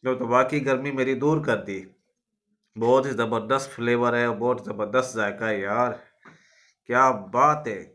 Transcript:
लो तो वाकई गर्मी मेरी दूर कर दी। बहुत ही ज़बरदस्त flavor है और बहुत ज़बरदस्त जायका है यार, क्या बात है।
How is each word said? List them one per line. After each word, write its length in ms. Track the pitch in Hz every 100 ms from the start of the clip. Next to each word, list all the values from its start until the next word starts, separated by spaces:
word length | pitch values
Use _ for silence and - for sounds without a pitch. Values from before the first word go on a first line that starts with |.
लो 100 | 127
तो 120 | 127 120
वाकई 320 | 123 131 147
गर्मी 320 | 131 131 139
मेरी 220 | 135 127 127
दूर 260 | 143 156
कर 120 | 143 110
दी। 160 | 95 95 92 _ _ _ _ _ _ _ _ -
बहुत 300 | 113 131 135
ही 40 |
ज़बरदस्त 580 | 117 113 113 107 135 135
flavor 440 | - 120 120 120
है 140 | 120 120
और 80 | 104
बहुत 280 | 120 123 -
ज़बरदस्त 500 | 101 104 123 127 110
जायका 300 | 104 101 113
है 140 | 107
यार, 320 | 98 110 123 101 - _ - _ _ _ _ _ _
क्या 220 | 120 131 113 95
बात 340 | 117 147 151 120
है। 120 | 101 82